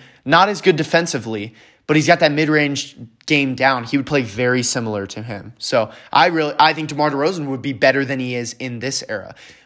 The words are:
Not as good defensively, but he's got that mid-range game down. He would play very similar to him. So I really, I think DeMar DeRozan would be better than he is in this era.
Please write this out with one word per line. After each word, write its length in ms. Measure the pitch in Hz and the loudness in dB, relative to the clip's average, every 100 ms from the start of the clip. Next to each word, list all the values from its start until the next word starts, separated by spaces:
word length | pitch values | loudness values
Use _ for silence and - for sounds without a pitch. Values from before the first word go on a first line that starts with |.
| - _ 131 | -16 _ 2
Not 240 | 165 202 | 4 4
as 120 | 196 | 2
good 140 | 185 156 | 2 2
defensively, 800 | 156 170 170 135 110 110 110 - _ _ - | 2 0 0 -4 -6 -8 -8 -14 _ _ 0
but 80 | 156 | 2
he's 100 | 147 | 4
got 140 | 170 | 4
that 120 | 160 | 4
mid-range 640 | 143 151 151 147 139 - - 120 _ - | 2 2 2 0 -2 -8 -14 -20 _ -2
game 300 | 151 135 127 | 0 0 2
down. 300 | 131 127 117 | 2 2 0
He 120 | 139 | -2
would 80 | 131 | 0
play 160 | 147 | -2
very 400 | 113 98 123 123 | -2 -2 0 0
similar 460 | 117 127 113 104 98 | 0 -2 -4 -4 -6
to 160 | 110 | -10
him. 300 | 113 101 110 - | -10 -12 -12 -12
So 340 | - 123 110 - - | -2 0 0 -6 -2
I 140 | 135 175 | 2 4
really, 260 | 160 151 - | 2 -2 2
I 140 | 156 | 2
think 160 | 156 151 | 2 -4
DeMar 220 | 147 147 | 0 0
DeRozan 360 | 139 165 180 143 | 2 0 -2 -6
would 140 | 135 | -6
be 120 | 143 | -6
better 320 | 123 135 139 135 | 2 2 2 0
than 140 | 131 | -4
he 160 | 127 123 | -4 -4
is 180 | 120 | -6
in 260 | - 131 117 | -8 -10 -6
this 240 | 127 - - | -6 -6 -6
era. 260 | 104 92 - - - | -10 -10 -18 -20 -20